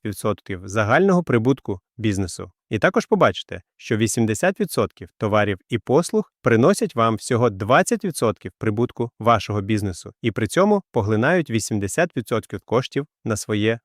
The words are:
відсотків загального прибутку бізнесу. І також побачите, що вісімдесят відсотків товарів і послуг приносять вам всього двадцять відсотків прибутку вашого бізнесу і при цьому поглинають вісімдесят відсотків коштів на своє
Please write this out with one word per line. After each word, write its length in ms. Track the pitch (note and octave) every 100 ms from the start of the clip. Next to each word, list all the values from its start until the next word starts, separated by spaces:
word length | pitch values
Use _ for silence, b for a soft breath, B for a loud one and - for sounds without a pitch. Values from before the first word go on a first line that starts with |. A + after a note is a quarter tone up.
відсотків 640 | A2 G2 A2+ G2+ - F#2 F#2+
загального 540 | G2+ G#2 C3+ G3 F3+
прибутку 580 | E3+ B2 A2+ C3+ - G2 _ -
бізнесу. 540 | G#2+ G2 F#2+ - F#2 _ -
І 80 | A2
також 280 | E3+ G#3 -
побачите, 560 | G#3 C3+ - - F2+ - _
що 200 | - A2
вісімдесят 640 | A2 - A2+ G#2+ F3+ G3
відсотків 480 | G3+ - G2+ - F#2 -
товарів 400 | A2 G#2+ G#2 F#2+ -
і 100 | A2+
послуг 540 | - C3 E3+ G#3+ - _
приносять 520 | - A2+ C#3 G3+ G#3
вам 220 | - A2+ A2
всього 340 | - A#2+ A#2+
двадцять 540 | F#2+ G#2 C#3 F#3 A#3
відсотків 480 | G3 - A#2 - - -
прибутку 520 | A2 G#2+ B2 - A#2 -
вашого 420 | A2 A#2 - G#2
бізнесу 520 | G2+ G#2+ G2+ F2 - -
і 80 | A#2
при 160 | G#2 A2
цьому 360 | - G3+ G3+ -
поглинають 580 | C3 G2+ G#2+ B2+ F3+ D#3
вісімдесят 680 | A2+ - G#2+ G2 - E3+ -
відсотків 440 | - A#2 - G2
коштів 420 | - A2+ C3 - C#3+ _
на 120 | A2+ G#2+
своє 420 | - G#2+ G#2+ A#2